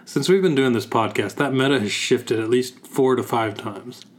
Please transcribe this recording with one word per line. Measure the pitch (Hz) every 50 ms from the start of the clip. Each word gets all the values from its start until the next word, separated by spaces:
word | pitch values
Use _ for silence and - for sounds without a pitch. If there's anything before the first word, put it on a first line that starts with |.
| -
since | - - 143 135 -
we've | 185 196 185
been | 180 147
doing | 131 135 127 117
this | 110 -
podcast, | - - 117 107 104 - - 104 98 -
that | - 143 135 135
meta | 131 131 139 143 123
has | 104 101
shifted | - - - - 127 113 - - 120 110
at | 113 110
least | 123 127 123 - - - -
four | - - 139 131 131 127
to | 120 98
five | - 127 117 110 107 98
times? | - - 117 101 - 110 123 - - - - -